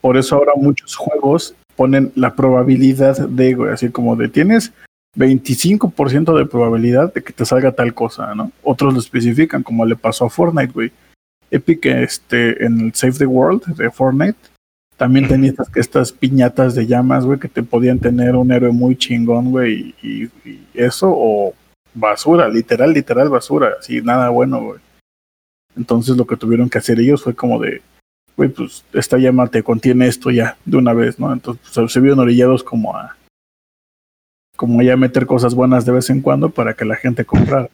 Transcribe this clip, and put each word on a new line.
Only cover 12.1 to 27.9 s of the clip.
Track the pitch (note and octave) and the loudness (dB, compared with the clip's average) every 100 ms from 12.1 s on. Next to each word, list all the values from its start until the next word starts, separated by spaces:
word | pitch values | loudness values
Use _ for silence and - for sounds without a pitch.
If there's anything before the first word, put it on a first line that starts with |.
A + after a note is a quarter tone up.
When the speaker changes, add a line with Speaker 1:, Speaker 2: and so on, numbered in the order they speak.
| - _ A#2+ A#2 - A#2 | -6 _ 0 0 0 0
Speaker 1:
en | A#2 | 0
el | A2+ | -2
Save | - B2+ | -2 -2
the | C3 C3+ | 0 0
World | B2+ C3+ G3 F3 D#3+ | 2 2 0 -4 -4
de | A#2 | -6
Fortnite, | - C3 C3+ F#3 A3 _ _ _ _ _ _ | -2 -2 0 -2 -4 _ _ _ _ _ _
también | B2 C3 C3+ | 2 2 2
Speaker 2:
Ujú. | |
Speaker 1:
tenía | C3 C3+ | 2 2
estas, | C3 B2 - | 0 -6 -4
estas | A#2+ C#3 B2 | -2 -2 -2
piñatas | - C3 C3+ B2 - C3 B2 | -2 0 2 2 2 0 0
de | A2+ | 0
llamas, | A#2+ B2+ C3 B2+ | 0 2 0 0
güey, | C#3 | -2
que | B2 | -4
te | - | -8
podían | A#2 A#2 B2+ B2+ | -4 0 0 0
tener | A#2 B2 B2 B2+ | 0 0 2 2
un | B2+ | 2
héroe | B2 B2 | 2 2
muy | A#2+ B2+ B2+ | 2 0 0
chingón, | - A#2+ A#2 A#2+ B2+ | -2 -2 0 0 0
güey, | B2+ A#2+ G#2+ G#2 - | -2 -2 -4 -8 -14
y, | A2+ | -12
y, | A2 A2+ _ - | -10 -12 _ -20
y | - _ | -20 _
eso, | - B2 - F#3+ | -2 -2 0 0
o | D#3+ A2+ G#2 G2+ - _ _ _ | 2 0 0 -2 -6 _ _ _
basura, | A#2 G#2+ G#2 D3+ E3+ A#2+ | -4 -2 0 2 4 4
literal, | A2+ A2+ A#2 C#3 | 0 -2 0 2
literal | D#3 C3 A#2+ D3 | 0 0 0 0
basura, | C3 - D3 B2 - | 0 -2 -2 -2 -4
así, | - B2 | -8 -6
nada | A#2 B2+ B2 | -2 0 0
bueno, | A#2+ C3+ B2 | 0 0 -2
güey. | A2 G#2 _ _ _ _ _ _ _ _ _ - | -8 -14 _ _ _ _ _ _ _ _ _ -14
Entonces | B2 A#2 A#2 B2 | -2 -2 0 0
lo | A#2+ | 0
que | A2+ | -4
tuvieron | A2 A#2 B2 | 0 0 0
que | A2+ | -2
hacer | - A#2 | 0 2
ellos | A#2+ C#3+ | 2 2
fue | B2+ | -2
como | A#2 B2 A#2 | -4 -4 -4
de, | A2 - _ | -4 -8 _